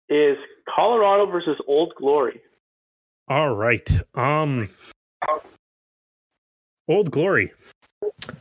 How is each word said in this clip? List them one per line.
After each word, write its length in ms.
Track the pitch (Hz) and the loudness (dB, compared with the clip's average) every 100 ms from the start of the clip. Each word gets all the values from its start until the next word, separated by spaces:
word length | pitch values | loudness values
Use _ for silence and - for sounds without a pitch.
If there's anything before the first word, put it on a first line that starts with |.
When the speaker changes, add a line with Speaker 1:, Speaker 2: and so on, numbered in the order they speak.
| - | -2
Speaker 1:
is 300 | 147 147 135 - - - | 2 2 0 -6 -18 -4
Colorado 600 | - 196 233 202 202 196 | 0 2 2 4 4 2
versus 320 | 175 165 147 - | -2 -4 -6 0
Old 260 | 143 165 - | 0 0 -2
Glory. 460 | 135 147 120 - _ _ _ _ _ _ _ _ - | 0 2 0 -6 _ _ _ _ _ _ _ _ -2
Speaker 2:
All 260 | 139 151 | 0 0
right. 340 | 104 117 113 - - - - | 0 0 0 0 -2 -2 -2
Um, 520 | 131 151 156 127 101 - - - _ _ 151 156 - _ _ _ _ _ _ _ _ _ _ _ _ _ - | 0 0 0 -2 -6 -10 -20 -20 _ _ -6 -6 -8 _ _ _ _ _ _ _ _ _ _ _ _ _ 0
Old 240 | 185 175 | 0 2
Glory, 400 | 131 185 143 90 - - - _ _ 415 - - - | 0 0 0 -2 -8 -20 -20 _ _ -10 -8 -10 -2